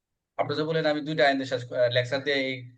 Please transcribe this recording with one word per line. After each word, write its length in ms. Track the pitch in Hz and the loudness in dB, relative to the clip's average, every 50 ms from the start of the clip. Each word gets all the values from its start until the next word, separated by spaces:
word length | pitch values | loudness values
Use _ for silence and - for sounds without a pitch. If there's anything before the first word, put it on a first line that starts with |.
| _ _ _ _ _ _ _ | _ _ _ _ _ _ _
আপনি 180 | - 143 147 147 | -6 -4 -2 -2
যদি 100 | 143 156 | -2 -2
বলেন 180 | 156 160 160 160 | 0 0 0 0
আমি 160 | 151 147 151 | 0 0 -2
দুইটা 220 | 139 151 156 156 147 | -2 -2 2 4 4
আইন 100 | 139 139 | 4 4
দিয়ে 120 | 135 135 127 | 2 -2 -2
শেষ, 120 | 131 120 120 - 139 | -4 -4 -4 -4 0
আহ, 160 | 131 123 120 | 2 2 4
লেকচার 320 | 120 127 123 120 143 135 131 | 4 2 0 0 -2 -2 0
দিয়ে 120 | 147 143 | 0 0
এই 180 | 139 135 131 131 127 - - - | 0 0 -2 -4 -6 -10 -16 -20